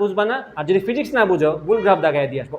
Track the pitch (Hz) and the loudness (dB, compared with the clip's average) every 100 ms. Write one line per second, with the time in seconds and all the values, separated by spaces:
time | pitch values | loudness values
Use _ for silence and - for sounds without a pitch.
0 | 208 190 214 262 262 - 151 190 190 240 | -2 0 -2 -4 -8 -8 0 0 0 -4
1 | 302 269 202 175 151 156 160 226 196 165 | -2 0 2 2 2 0 0 2 4 2
2 | 160 147 139 131 120 | 2 0 -2 -4 -8